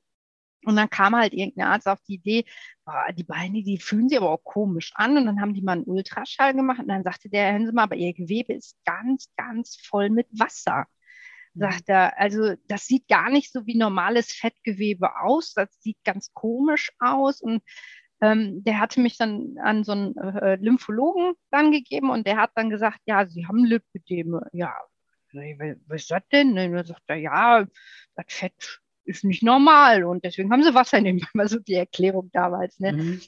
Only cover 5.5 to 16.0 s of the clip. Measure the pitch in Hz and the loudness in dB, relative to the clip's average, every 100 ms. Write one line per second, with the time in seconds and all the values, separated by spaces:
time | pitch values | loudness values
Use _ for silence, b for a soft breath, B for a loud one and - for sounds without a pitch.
5.5 | 196 190 175 - 185 190 - - - 269 | -4 -2 -4 -4 -6 -6 -10 -10 0 2
6.5 | 262 262 247 - 190 180 - 202 202 202 | 2 -2 -2 -4 -6 -6 -10 -6 -2 0
7.5 | 208 226 233 220 - 175 175 170 214 240 | 0 -2 0 0 -2 -4 -6 -6 -6 -4
8.5 | - - _ - 170 233 269 - - 247 | -10 -12 _ -6 -6 -2 -4 -4 -12 -10
9.5 | 226 240 - - 202 202 220 240 214 226 | -8 -10 -14 -6 -2 0 0 -2 -2 -4
10.5 | - - 135 143 _ b b b b b | -4 -6 -4 -6 _ b b b b b
11.5 | 170 196 175 175 190 185 - 202 208 214 | -6 -6 -4 0 2 2 2 -2 0 -2
12.5 | 185 - 202 - 262 - 196 196 277 - | -2 -8 -10 -2 -2 2 2 4 0 0
13.5 | 262 214 226 220 190 180 233 233 - 226 | -8 -4 0 0 0 0 0 -2 -4 -8
14.5 | - - 190 208 185 180 - 180 294 330 | -6 -8 -4 -2 0 -2 -2 0 0 0
15.5 | - 294 _ 220 214 | -4 -4 _ -10 -8